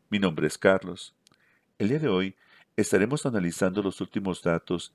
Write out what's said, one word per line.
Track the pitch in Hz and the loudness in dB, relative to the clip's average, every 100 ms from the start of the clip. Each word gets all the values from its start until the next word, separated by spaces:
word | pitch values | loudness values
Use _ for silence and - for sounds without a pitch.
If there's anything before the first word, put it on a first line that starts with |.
| _ | _
mi | 104 | 0
nombre | 95 78 76 | 0 0 -2
es | - | 2
Carlos. | 98 95 92 87 - _ _ _ _ _ _ _ | 4 4 0 -12 -16 _ _ _ _ _ _ _
El | 104 | -2
día | 147 | 0
de | 147 | 2
hoy | 92 95 - _ - _ - | 2 0 -6 _ -20 _ -2
estaremos | 104 101 107 147 139 | 2 2 2 0 -2
analizando | 110 87 82 95 95 | 0 -2 0 0 0
los | 98 - | -2 -4
últimos | 95 107 98 87 | -6 -4 -4 -2
datos | 87 82 - 87 - | 0 -2 -2 -6 -6